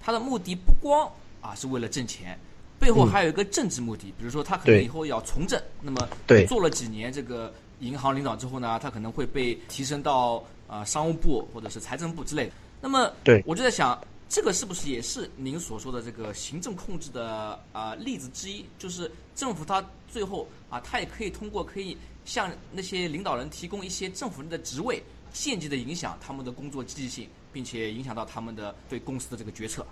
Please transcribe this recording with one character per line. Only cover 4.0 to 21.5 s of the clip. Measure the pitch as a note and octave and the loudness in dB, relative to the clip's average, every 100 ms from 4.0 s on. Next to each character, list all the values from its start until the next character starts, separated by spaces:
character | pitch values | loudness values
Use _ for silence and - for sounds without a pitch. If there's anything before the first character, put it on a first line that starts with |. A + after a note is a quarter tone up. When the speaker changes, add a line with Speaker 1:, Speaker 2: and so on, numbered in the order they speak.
| G2+ | -10
Speaker 2:
嗯。 | - | -8
Speaker 1:
比 | A2+ | -6
如 | |
说 | D3 | -4
他 | C#3+ F3+ | -2 2
可 | C#3+ | 8
能 | G#2+ | 8
以 | F2 | 8
后 | D#3 D#3 | -2 -2
要 | C3+ | -4
从 | - - E3 | 0 0 2
政， | B3+ | 0
Speaker 2:
对。 | - - | -2 -10
Speaker 1:
那 | C#3+ | -6
么 | B2+ B2 - - | -4 -4 -6 8
Speaker 2:
对。 | A2+ F#2+ | 10 10
Speaker 1:
做 | B3 | 6
了 | E3+ | 2
几 | - A#2+ | 2 -6
年 | A2 A#2 | -6 -6
这 | C3+ | -6
个 | A#2+ A#2+ A2+ - - - | -8 -8 -8 -12 -20 -10
银 | B2 C#3 | -8 -2
行 | C3+ C3+ | 0 0
领 | |
导 | C#3 G#2+ | -2 -4
之 | B2+ | -6
后 | C3 | -4
呢， | A#2+ A2+ | -2 -2
他 | C#3+ | -4
可 | A2+ | -6
能 | A2 | -6
会 | A2+ | -4
被 | D3 C#3 B2 A#2 - | -2 0 0 -2 -8
提 | - C3+ | -6 -4
升 | D3 | -2
到， | D3 C3+ B2 A#2 - - - | 2 4 4 0 -6 -20 -12
呃， | A2 | -10
商 | G#2 D3+ D#3+ | -4 0 0
务 | |
部 | D#3+ - B2 - | 6 6 6 0
或 | A#2 | -10
者 | G#2+ | -10
是 | A2+ | -10
财 | - C3 | -8 -6
政 | E3 | -6
部 | D#3+ | -6
之 | B2+ D3 | -4 -2
类 | A2 | -4
的。 | - - - | -6 -20 -10
那 | C4 | 0
么 | C4+ A3+ - | 2 2 2
Speaker 2:
对。 | - A2+ G2 | 8 8 8
Speaker 1:
我 | E3+ | 2
就 | |
在 | B3+ | 2
想， | - C3+ A#2+ - - - | 4 2 2 -6 -18 -4
这 | - | 0
个 | D#4 | 2
是 | F#3 A3 | 0 -4
不 | |
是 | F3+ - | -4 -4
也 | B2 | -4
是 | A#2 C4+ F#3+ - | -4 -8 -8 -8
您 | C3 D#3 | -6 -6
所 | F3 G#2+ | -8 -10
说 | C3 | -6
的 | B2 | -8
这 | A2+ | -8
个 | A2 G#2+ | -10 -10
行 | G2+ - D3 | -8 -8 -8
政 | F3+ F#3 | -8 -8
控 | - E3+ | -6 -6
制 | - | -6
的， | B2 A2+ A2 G#2+ G2+ - | -8 -6 -6 -6 -10 -12
呃， | G#2+ A2 A2 | -8 -8 -6
例 | B3+ G#3+ | -8 -8
子 | C3 | -10
之 | - F#3 | -12 -12
一？ | G3+ F#3+ - | -12 -14 -14
就 | F#3+ | -12
是 | F3 E3 - - - | -8 -8 -10 -16 -8
政 | C4 | -6
府 | F3 | -6
它 | D#3 F#3+ F#3+ - - | -2 -2 -2 -16 -12
最 | A#3 | -6
后， | G3 - - - - | -4 -4 -8 -12 -10
啊， | B2 | -10
它 | - B3 | -4 -4
也 | F3+ | -4
可 | - | -6
以 | G#3 | -8
通 | - | -6
过 | G#3 | -8